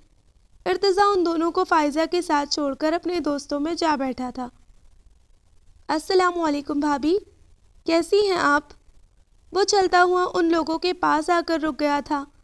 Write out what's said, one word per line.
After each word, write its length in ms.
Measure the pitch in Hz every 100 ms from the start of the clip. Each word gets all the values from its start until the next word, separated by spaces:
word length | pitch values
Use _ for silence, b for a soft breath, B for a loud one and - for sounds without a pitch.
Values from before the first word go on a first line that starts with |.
| _ _ _ _ _ - 359
इर्तिजा 400 | 370 403 370 403
उन 180 | 403
दोनों 260 | 339 330 339
को 140 | 349
फ़ाइज़ा 420 | 370 330 294 285 320
के 160 | 349
साथ 240 | 339 294 285
छोड़कर 460 | - 285 269 311
अपने 280 | 339 339 349
दोस्तों 400 | 302 285 - 285
में 160 | 302 339
जा 200 | 330 294
बैठा 340 | 262 247 254
था। 200 | 254 247 - - - - - _ _ _ _ _ - - - -
"अस्सलामुअलैकुम 920 | 311 - 370 359 349 320 285 285 294
भाभी, 380 | 294 285 302 392 - _ - - _ - -
कैसी 400 | 330 330 403 415
हैं 100 | 349
आप?" 320 | 285 285 - - _ - - _ _ _ _
वो 100 | 359
चलता 360 | 392 403 370 359
हुआ 240 | 359 359
उन 260 | 359 359 330
लोगों 280 | 339 320 320
के 140 | 359
पास 380 | 359 302 302 311
आकर 300 | 339 339 330
रुक 180 | 311 254
गया 220 | 294 285
था। 260 | - 294 285 -